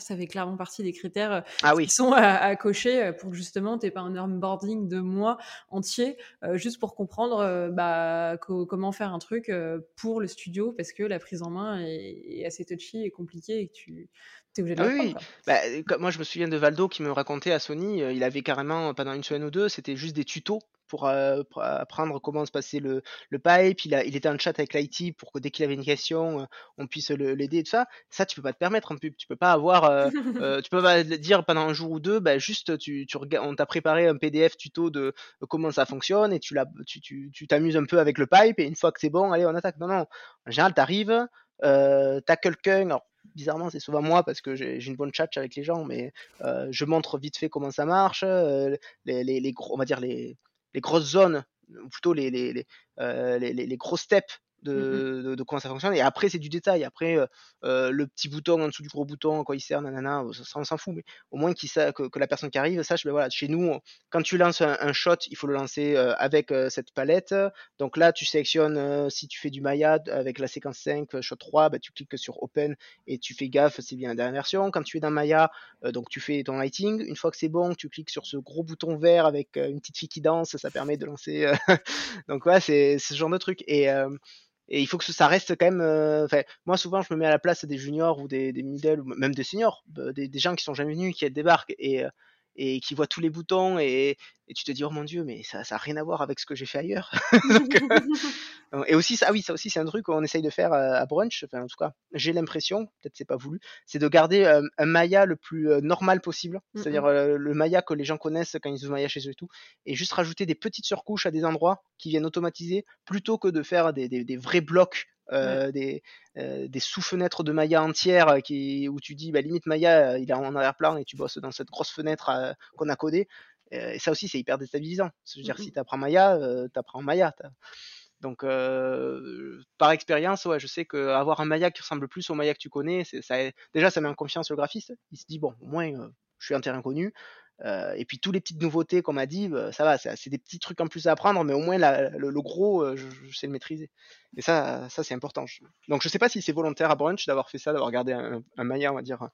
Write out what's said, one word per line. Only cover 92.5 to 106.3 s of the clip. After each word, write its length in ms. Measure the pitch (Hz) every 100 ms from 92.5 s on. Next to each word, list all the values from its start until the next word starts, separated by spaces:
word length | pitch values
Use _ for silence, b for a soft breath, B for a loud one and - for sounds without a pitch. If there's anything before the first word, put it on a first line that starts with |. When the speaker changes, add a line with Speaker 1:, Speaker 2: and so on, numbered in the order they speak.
| -
Speaker 2:
et 240 | 135 131
qui 140 | -
voient 120 | 143 147
tous 140 | -
les 100 | 165
boutons 480 | 160 165 185 185 180
et, 380 | 139 131 139 139 B B -
et 80 |
tu 100 | 147
te 60 | -
dis : « 140 | 131
Oh 60 | 147
mon 140 | 151
Dieu, 200 | 147 170
mais 180 | 151 110
ça, 220 | 110 98
ça 100 | 113
a 40 | 107
rien 180 | 143 151
à 60 |
voir 200 | 156 165
avec 160 | 143 139
ce 80 | -
que 80 |
j'ai 120 | 135 135
fait 120 | 143
ailleurs. » 320 | 165 202 - - -
<laughs> 180 | 233 262
Donc, 240 | 220 262
euh, 1080 | 247 254 233 269 302 294 - - - _ 139
Speaker 1:
<laughs> 20 | 139
Speaker 2:
et 80 |
aussi, 220 | 156 175 240
ça, 160 | 185
oui, 100 | 214
ça 100 | 180
aussi, 160 | 160 214
c'est 100 | 165
un 40 | 160
truc 180 | 208
qu'on 180 | 190 156
essaye 200 | 156 165
de 80 | 151
faire, 220 | - 175
euh, 200 | 147 131
à 140 | 127 131
Brunch, 380 | 151 226 -
enfin, 200 | 143 127
en 20 | 123
tout 100 | -
cas, 160 | 151 - _
j'ai 200 | 156 147
l'impression, 540 | 170 165 160 - 202 214
peut-être 300 | _ 143 -
c'est 80 |
pas 120 | - 131
voulu, 220 | 135 165 B B B
c'est 120 | 147
de 80 | 151
garder, 380 | 165 156 196
euh, 180 | 175 151 147 -
un 80 | 147
Maya 400 | 170 175 196 196
le 80 | 156
plus, 340 | - 160 151
euh, 100 | 147
normal 400 | 147 175 190 185
possible, 400 | 180